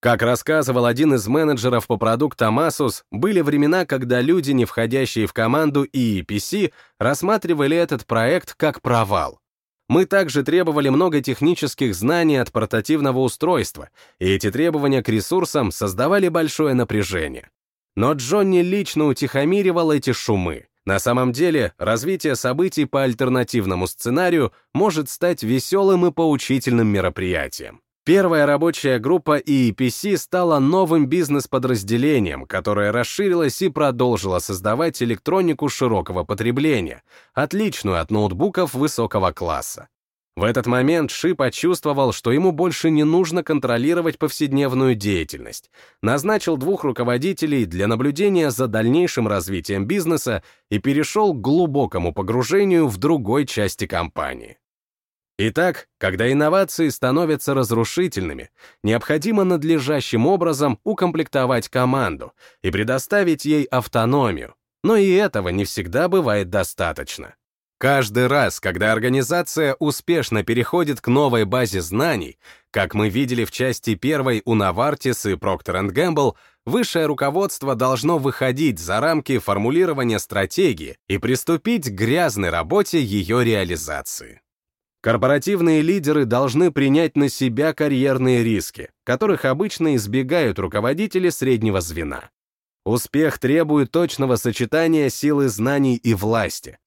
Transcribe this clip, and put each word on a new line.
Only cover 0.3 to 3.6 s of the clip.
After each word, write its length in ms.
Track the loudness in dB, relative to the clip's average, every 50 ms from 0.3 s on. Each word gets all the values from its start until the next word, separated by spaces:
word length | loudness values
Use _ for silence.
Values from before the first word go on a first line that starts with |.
| 0 -2 0 0 0 0 2 2 0 2 2
один 300 | 2 2 2 2 2 2
из 120 | 2 0
менеджеров 640 | 0 0 2 2 2 0 0 0 0 0 0 0 -2
по 80 | -2
продуктам 640 | 0 2 0 2 2 0 -2 0 0 0 2 2 2
Asus, 420 | 0 0 0 0 -2 -2 -2 -6 _ _
были 300 | -6 -2 -2 2 2 2
времена, 440 | 2 2 2 2